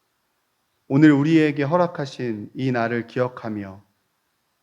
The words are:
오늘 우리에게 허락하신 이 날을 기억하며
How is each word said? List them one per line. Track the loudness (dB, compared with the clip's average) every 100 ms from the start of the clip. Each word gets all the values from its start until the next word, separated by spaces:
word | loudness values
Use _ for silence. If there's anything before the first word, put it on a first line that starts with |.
| _ _ _ _ _ _ _ _ -2
오늘 | 4 6
우리에게 | 6 4 2 2 -2
허락하신 | -2 0 -2 -4 -10 -8 -8 -8 -10
이 | -6 -4
날을 | -2 -2 -4 -6
기억하며 | -4 -4 -6 -10 -10 -10 -16 _ _ _ _ _ _ _ _